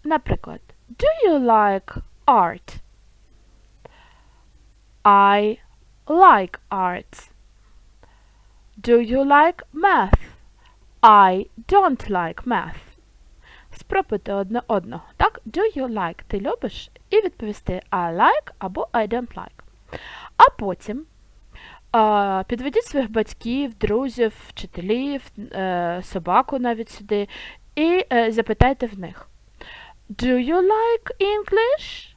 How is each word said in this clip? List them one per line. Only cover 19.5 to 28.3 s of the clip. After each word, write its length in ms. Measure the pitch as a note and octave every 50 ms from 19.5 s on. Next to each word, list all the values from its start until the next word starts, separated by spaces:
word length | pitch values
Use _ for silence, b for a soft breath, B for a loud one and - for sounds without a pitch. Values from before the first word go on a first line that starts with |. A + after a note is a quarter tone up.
| - - - - _ _ _ B B B B B B B B B B
А 140 | - A#4 C#5 - -
потім, 480 | G#3+ G3 F3+ - - - G#3 C4+ D#4+ _ _ _ _ _ _ - _ - B B B B B B B -
а, 520 | - A3+ G#3+ G#3+ G#3+ G3+ G3+ G3 F#3+ F#3+ -
підведіть 380 | - A#3+ A3 B3+ C#4+ - G#4+ A#4
своїх 260 | - - C#4+ B3+ G#3+
батьків, 640 | A3 A3 G#3+ - - - - A#3 A#3+ C4+ C#4+ B3+ A3+
друзів, 580 | _ - G#3+ G#3 A#3 C4+ C4 A3+ B3 A#3 A3 A3 - - -
вчителів, 840 | - - - - - F3 E3+ F#3+ A3 B3 C4+ C#4+ C#4+ C4+ - - _ -
е, 600 | G3+ - - F#3+ F#3+ F#3 F3+ F3 F3 E3+ F3 F3+ F#3+
собаку 540 | - - F#3+ D#3+ F3 F3+ A#3 C4+ - C#4 C4+
навіть 320 | B3 A#3+ A#3 A3 A3+ -
сюди 380 | - - G3+ G3+ G#3 G3+ G3+ B B B B B B B _ - _
і, 300 | D4 D#4 E4 F4 F#4 - -
е, 200 | B3+ A#3 A#3 A3+